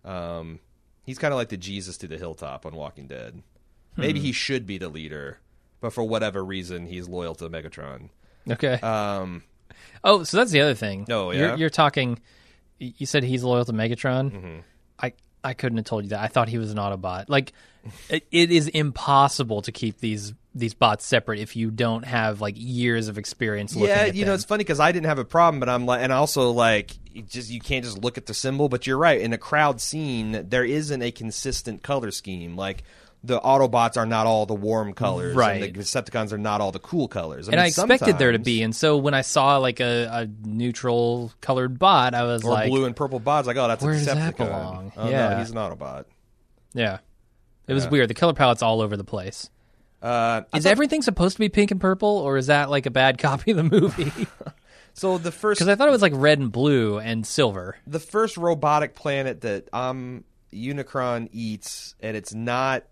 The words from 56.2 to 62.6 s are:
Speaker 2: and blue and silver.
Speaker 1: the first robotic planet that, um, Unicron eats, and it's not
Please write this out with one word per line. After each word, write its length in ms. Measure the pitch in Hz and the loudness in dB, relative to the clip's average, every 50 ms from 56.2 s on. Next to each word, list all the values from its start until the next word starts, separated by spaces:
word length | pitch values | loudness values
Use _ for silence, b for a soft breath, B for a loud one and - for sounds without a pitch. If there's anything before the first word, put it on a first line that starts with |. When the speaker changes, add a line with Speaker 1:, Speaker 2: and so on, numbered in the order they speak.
| 139 151 151 143 | 6 6 6 6
Speaker 2:
and 100 | 135 117 | 2 -2
blue 480 | 98 117 135 147 143 127 113 107 101 104 | 0 2 4 4 4 4 4 2 0 -2
and 260 | 110 113 113 113 107 | -4 -4 -4 -4 -4
silver. 520 | - - - 139 113 98 92 90 95 - - _ | -2 0 2 2 2 0 -4 -10 -10 -14 -14 _
Speaker 1:
the 140 | 143 151 160 | -8 -8 -8
first 360 | - - - 214 226 220 - | -8 -2 0 0 0 0 -2
robotic 600 | 175 170 175 170 151 147 147 151 151 151 - _ | -2 0 0 0 2 2 2 2 2 2 -2 _
planet 460 | - - 151 139 139 135 131 117 - | -8 -4 -2 -2 -2 -2 -4 -6 -4
that, 300 | - 113 101 95 - - | -4 -4 -4 -4 -6 -6
um, 520 | - 117 127 127 131 131 127 123 127 - - _ _ _ _ _ | -6 -4 -4 -4 -4 -6 -10 -12 -12 -14 -16 _ _ _ _ _
Unicron 760 | - 101 117 131 143 143 131 - - 139 127 123 120 117 117 110 | -14 -10 -8 -6 -6 -6 -8 -6 -4 -4 -2 -2 -2 -4 -6 -8
eats, 640 | - 113 117 110 107 101 - - - - - - - _ | -10 -8 -6 -6 -8 -8 -10 -14 -14 -14 -16 -18 -16 _
and 160 | - 110 107 | -8 -8 -8
it's 180 | 107 92 - 107 | -8 -10 -10 -10
not 480 | 110 113 120 120 123 | -8 -4 -4 -2 0